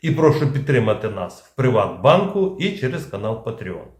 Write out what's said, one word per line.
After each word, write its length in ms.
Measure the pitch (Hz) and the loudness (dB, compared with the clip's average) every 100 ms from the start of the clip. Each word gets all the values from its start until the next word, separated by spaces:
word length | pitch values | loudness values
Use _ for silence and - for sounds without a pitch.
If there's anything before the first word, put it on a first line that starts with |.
І 80 | 160 | 0
прошу 420 | 143 156 - 143 | 2 4 4 0
підтримати 560 | 139 - 131 110 104 - | -2 2 2 2 0 -4
нас 340 | 98 87 - | -6 -10 -12
в 140 | _ - | _ -2
Приватбанку 1000 | 127 110 95 85 113 180 190 202 185 - | 2 2 0 2 4 6 4 0 -2 -2
і 180 | 208 95 | -4 -2
через 260 | 127 170 | -4 -6
канал 400 | - 101 104 113 - | -8 -8 -6 -6 -8
Patreon. 400 | - 92 82 - _ | -10 -10 -12 -14 _